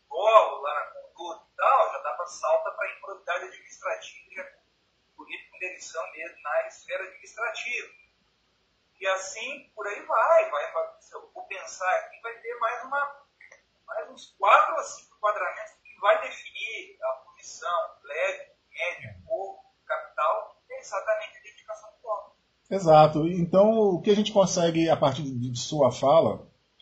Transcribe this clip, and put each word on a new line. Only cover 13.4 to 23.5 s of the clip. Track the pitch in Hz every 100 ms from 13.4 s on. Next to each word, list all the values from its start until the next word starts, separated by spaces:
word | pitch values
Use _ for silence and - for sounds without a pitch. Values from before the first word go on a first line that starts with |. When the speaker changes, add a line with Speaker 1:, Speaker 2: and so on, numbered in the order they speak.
| - - _ _ -
Speaker 1:
mais | 214 -
uns | - - -
quatro | 196 262 - -
ou |
cinco | - - - _
enquadramentos | 208 208 185 214 214 _
que | _ -
vai | - -
definir | 262 - - - - - - -
a | - -
punição | - _ - - 165 170 - -
leve, | - - 135 - - _ _
média, | 147 170 - 110 90 -
ou | 339 392 - - _ -
capital, | 156 - - 156 - - - -
é | 262
exatamente | - 294 - 214 - -
a |
identificação | - - - - 214
do | -
dolo. | 233 214 - _ _ _ -
Speaker 2:
Exato. | 196 165 156 156 156 160
Então, | 180 170